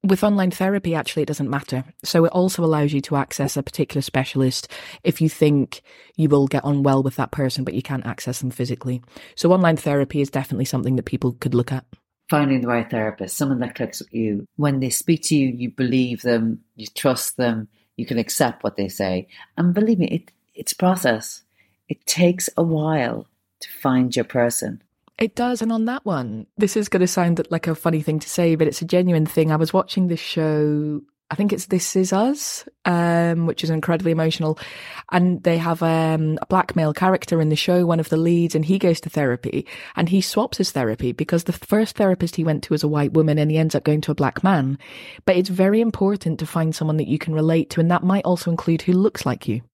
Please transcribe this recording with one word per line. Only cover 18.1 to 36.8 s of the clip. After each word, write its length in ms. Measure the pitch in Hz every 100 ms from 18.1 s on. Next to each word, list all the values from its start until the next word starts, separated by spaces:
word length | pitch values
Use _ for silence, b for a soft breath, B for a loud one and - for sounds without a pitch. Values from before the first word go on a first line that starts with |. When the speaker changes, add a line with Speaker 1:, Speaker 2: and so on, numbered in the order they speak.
| 120
Speaker 2:
accept 480 | 110 - 127 -
what 120 | 110 -
they 120 | 98
say. 400 | - 98 92 92 B B -
And 160 | 175
believe 240 | 175 220 208
me, 80 | -
it, 240 | 165 - _ _
it's 180 | - -
a 40 | -
process. 640 | 185 185 135 110 - - _ _ _ _ _
It 160 | 147 -
takes 420 | - 180 180 - -
a 60 |
while 640 | 165 156 156 156 117 113 - _ _ _
to 80 | - -
find 340 | 135 127 127 120
your 80 |
person. 580 | 113 127 120 - - - _ _ _ -
Speaker 1:
It 160 | 226
does. 260 | - 240 247
And 100 | 226
on 140 | 226
that 220 | 226 254 208
one, 400 | 160 123 110 - -
this 220 | 208 220
is 100 | 208
gonna 180 | 185 180
sound 400 | - 175 170 -
like 160 | 165 -
a 80 |
funny 260 | 160 170 160
thing 200 | 151 156
to 80 | -
say, 240 | - 170
but 120 | 160 156
it's 140 | 143
a 60 | 170
genuine 400 | 180 180 165 156
thing. 260 | - 156
I 40 | 151
was 140 | 160
watching 380 | 190 - - 185
this 100 | 165
show, 840 | - - 156 151 151 151 151 147 - _ _
I 40 |
think 180 | 147 202
it's 140 | 190 -
This 280 | 185 -
Is 160 | 190 185
Us, 560 | 190 240 294 - - - _ -
um, 580 | 175 170 170 170 170
which 180 | 165 -
is 60 | 160
incredibly 440 | 160 165 165 180
emotional. 460 | 165 160 - 156 156 B B B B B
And 300 | 185 180 180
they 160 | 180 165
have, 240 | 165 165
um, 560 | 165 160 160 160 156 156
a 60 | -
black 280 | 185 -
male 200 | 175